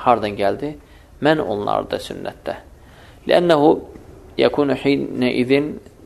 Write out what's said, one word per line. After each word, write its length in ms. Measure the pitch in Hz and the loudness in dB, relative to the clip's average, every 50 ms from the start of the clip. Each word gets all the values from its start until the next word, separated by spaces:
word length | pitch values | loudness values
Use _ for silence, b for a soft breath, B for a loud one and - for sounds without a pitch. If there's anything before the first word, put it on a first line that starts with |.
| - | 2
hardan 300 | 127 120 110 104 107 101 98 | 2 2 2 2 -4 -4 0
gəldi? 380 | 101 98 101 - 143 147 151 b b b b b b b b - 135 | 0 0 0 -2 -6 -8 -8 b b b b b b b b -2 0
Mən 200 | 147 160 156 - | 2 2 2 0
onlarda 560 | 87 104 104 101 107 107 104 101 101 - 98 | -4 -4 -4 -2 -2 -2 -2 -2 -4 -6 -8
sünnətdə. 560 | - - - 95 95 - - - - - - - - - b b b b b b b b b b b - | -8 -10 -12 -10 -10 -12 -12 -12 -10 -10 -10 -10 -12 -20 b b b b b b b b b b b 2
Li'annahu 420 | - 170 175 175 165 147 143 156 - - - - - - - - - - - - - - | 2 4 4 4 4 4 6 4 4 2 0 -10 -18 -20 -20 -20 -20 -20 -20 -14 -2 0
yakunu 360 | 131 123 - - 147 139 131 | 0 2 2 2 0 0 0
hina 560 | 139 - 139 143 139 139 - - - 127 123 | -2 0 0 0 0 0 -4 -4 -2 -2 0
idhin 520 | - - 123 120 139 143 147 151 - - - - - - - | 0 0 0 2 2 0 0 -2 -6 -12 -14 -20 -20 -20 -20